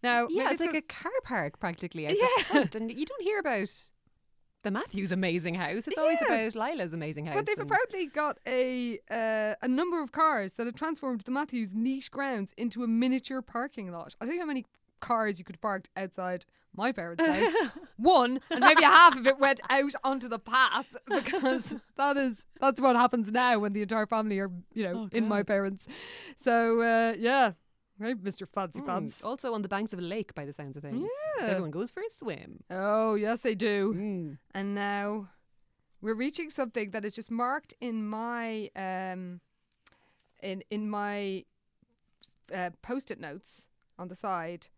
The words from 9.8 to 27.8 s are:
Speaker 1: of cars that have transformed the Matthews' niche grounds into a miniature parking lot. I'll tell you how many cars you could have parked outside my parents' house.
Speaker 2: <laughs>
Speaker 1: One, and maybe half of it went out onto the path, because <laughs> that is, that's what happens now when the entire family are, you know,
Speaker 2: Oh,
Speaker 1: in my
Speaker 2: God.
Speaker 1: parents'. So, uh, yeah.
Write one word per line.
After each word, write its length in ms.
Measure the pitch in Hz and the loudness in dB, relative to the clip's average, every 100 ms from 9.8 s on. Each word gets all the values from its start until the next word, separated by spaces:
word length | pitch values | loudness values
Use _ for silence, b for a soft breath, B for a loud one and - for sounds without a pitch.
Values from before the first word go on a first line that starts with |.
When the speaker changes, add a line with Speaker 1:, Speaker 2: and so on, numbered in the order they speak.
| 359 339 | 0 -2
Speaker 1:
of 100 | 285 | -4
cars 420 | - 320 269 190 | 2 2 2 -2
that 120 | - 233 | -4 -6
have 100 | 233 | -4
transformed 460 | 311 320 269 240 | -4 -4 -4 -6
the 100 | 196 | -4
Matthews' 420 | 254 302 247 214 | -4 -2 -4 -4
niche 360 | 196 233 269 262 | -2 -2 -2 -6
grounds 420 | - 277 240 196 - | -6 -4 -2 -6 -4
into 260 | 233 220 | -4 -2
a 40 | 240 | 0
miniature 540 | 226 254 254 - 262 | 2 4 2 -2 -8
parking 500 | - 233 254 - 190 | -6 -8 -8 -8 -12
lot. 240 | 170 - - | -10 -12 -10
I'll 80 | 233 | -6
tell 60 | 349 | -4
you 40 | |
how 40 | 330 | -2
many 180 | 277 - _ _ _ | -4 -6 _ _ _
cars 400 | - 233 214 180 | -2 0 0 -2
you 60 | 180 | -8
could 100 | 170 | -8
have 60 | |
parked 280 | 220 190 - - | -4 -4 -6 -8
outside 500 | 190 - 180 180 - _ _ - | -8 -4 -4 -4 -8 _ _ -4
my 160 | 226 | -2
parents' 340 | 269 170 170 330 | -2 -6 0 2
house. 460 | 294 453 339 285 - - | 4 4 4 0 -2 -18
Speaker 2:
<laughs> 120 | - | 2
Speaker 1:
One, 420 | 247 359 247 262 - | 6 8 6 2 -2
and 100 | 311 | 6
maybe 220 | 370 311 | 8 10
half 340 | 302 320 339 269 | 10 12 12 10
of 80 | 247 | 2
it 120 | 269 | 4
went 200 | 277 269 - | 4 4 2
out 240 | 269 285 - | 2 2 0
onto 240 | 262 269 240 | -2 -2 -4
the 120 | 226 | -8
path, 560 | - 254 254 208 269 - - | 0 4 6 4 -4 -14 -2
because 680 | 349 247 370 269 262 - - _ | -2 0 0 2 0 -2 -8 _
<laughs> 100 | - | -2
that 200 | 277 285 | 2 2
is, 280 | 269 226 - - | 0 -2 -10 0
that's 200 | 269 233 | 2 4
what 160 | 262 240 | 4 6
happens 340 | 247 247 208 | 6 4 0
now 280 | 226 247 226 | 2 4 4
when 140 | 208 | 2
the 80 | 202 | -2
entire 240 | 202 220 214 | -2 -2 0
family 340 | 226 214 196 | 0 0 -2
are, 120 | 196 180 - | -2 -6 -12
you 100 | 220 | -6
know, 100 | 196 180 | -4 -4
Speaker 2:
Oh, 60 | 214 | -4
Speaker 1:
in 160 | 226 220 | -2 0
my 120 | 208 | 0
Speaker 2:
God. 80 | 202 | 2
Speaker 1:
parents'. 400 | 202 196 196 - B B B B 294 | 0 0 -6 -12 B B B B -4
So, 460 | - 233 233 226 | 2 4 4 4
uh, 340 | 233 226 226 214 | 4 4 4 2
yeah. 360 | 226 269 240 170 _ _ | 2 4 4 2 _ _